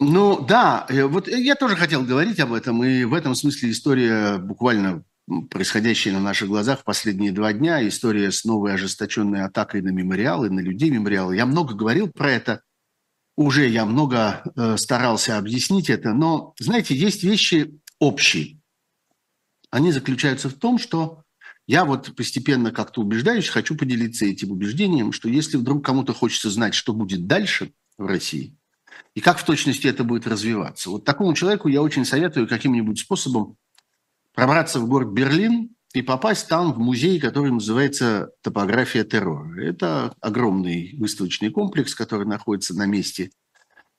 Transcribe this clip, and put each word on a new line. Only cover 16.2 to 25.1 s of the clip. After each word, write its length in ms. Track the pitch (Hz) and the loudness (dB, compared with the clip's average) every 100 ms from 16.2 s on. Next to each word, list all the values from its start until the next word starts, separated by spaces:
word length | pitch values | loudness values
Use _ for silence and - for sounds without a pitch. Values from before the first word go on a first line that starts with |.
| 165 156 - - | 2 0 -4 -6
знаете, 340 | 127 233 - 131 | -2 0 0 0
есть 280 | 202 - | 0 0
вещи 560 | 180 208 - 165 151 - - _ | 0 2 2 2 0 -6 -20 _
общие. 580 | 143 - - 160 73 - _ _ _ _ _ _ _ _ _ _ _ | 2 4 2 2 -4 -12 _ _ _ _ _ _ _ _ _ _ _
Они 220 | 123 175 | 2 4
заключаются 560 | 139 135 127 143 127 135 | 2 0 0 0 0 -4
в 60 | |
том, 240 | - 233 247 | -2 0 0
что 440 | - 165 160 - _ _ - - - | 0 -2 -4 -6 _ _ -20 -18 2
я 180 | 170 | 2
вот 300 | 160 131 - - | 4 0 -4 -8
постепенно 540 | 117 - 143 127 113 | -6 -2 0 2 2
как-то 280 | 117 104 123 | -2 -4 -4
убеждаюсь, 480 | 101 113 170 233 - | -2 0 2 0 0
хочу 280 | 113 - 156 | -2 -2 -2
поделиться 500 | 135 117 117 - 101 | -2 0 -2 0 -2
этим 260 | 95 98 | -2 -6
убеждением, 600 | 95 101 143 202 147 107 | -4 -4 0 2 2 0